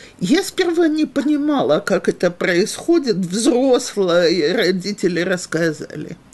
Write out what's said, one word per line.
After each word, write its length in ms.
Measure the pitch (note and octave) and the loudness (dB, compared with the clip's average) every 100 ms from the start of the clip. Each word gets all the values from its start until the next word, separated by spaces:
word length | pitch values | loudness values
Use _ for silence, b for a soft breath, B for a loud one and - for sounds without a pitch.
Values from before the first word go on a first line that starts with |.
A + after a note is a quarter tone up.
| B - | B -6
я 240 | F3+ E4 | 0 0
сперва 420 | F#4+ - F4 E4 E4 | 0 -2 0 2 2
не 180 | D#4 | 2
понимала, 760 | D4+ C#4 B3 D4 D4+ C#4 B2+ D3+ | -2 -2 0 0 0 0 2 0
как 280 | - F#3 - | 0 -2 -2
это 220 | - F3+ | -2 -2
происходит. 880 | F3 F#3 F3 G#3+ - - E4+ C4+ F#3 | -2 0 0 0 -2 0 2 2 -2
Взрослые 1400 | E3+ G3 A3+ B3 C4+ A#3+ - G3+ F#3 F3 E3 F#3 D3 | -2 -2 2 2 4 2 0 -2 2 4 4 2 2
родители 680 | F#3 F3 F#3+ F#3+ G3+ F3+ E3 | 2 0 0 -4 -2 -2 0
рассказали. 960 | F3+ F3+ - D#3+ E3 D3+ - - - - - | -2 -4 -4 -2 -2 -4 -10 -12 -12 -14 -20